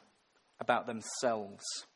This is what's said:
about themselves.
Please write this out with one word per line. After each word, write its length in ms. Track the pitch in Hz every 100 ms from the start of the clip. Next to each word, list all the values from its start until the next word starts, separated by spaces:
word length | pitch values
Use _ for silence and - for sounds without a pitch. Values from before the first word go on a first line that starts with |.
| - _ _ _ _ -
about 260 | 120 120 120
themselves. 760 | 113 104 - 127 110 101 98 - - -